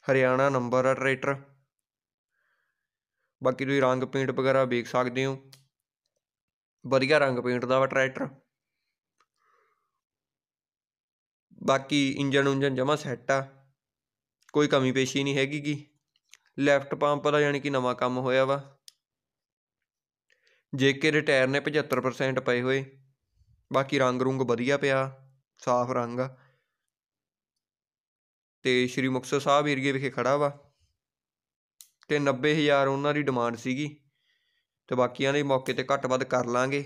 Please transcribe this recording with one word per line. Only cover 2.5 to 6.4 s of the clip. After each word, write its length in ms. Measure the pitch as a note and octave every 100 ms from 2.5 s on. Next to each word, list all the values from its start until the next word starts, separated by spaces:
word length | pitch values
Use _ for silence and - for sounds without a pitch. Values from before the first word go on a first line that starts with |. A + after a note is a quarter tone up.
| _ _ _ _ _ _ _ _ _
ਬਾਕੀ 240 | B2+ B2+ C3+
ਤੁਸੀਂ 160 | C#3
ਰੰਗ 220 | C3 B2+
ਪੇਂਟ 280 | B2+ C3+ C3
ਵਗੈਰਾ 320 | B2+ C3 C3+
ਵੇਖ 240 | B2+ A#2+ A#2
ਸਕਦੇ 380 | B2+ B2+ A#2+ C3+
ਹੋ, 120 | C3+ - - _ _ _ _ _ _ _ _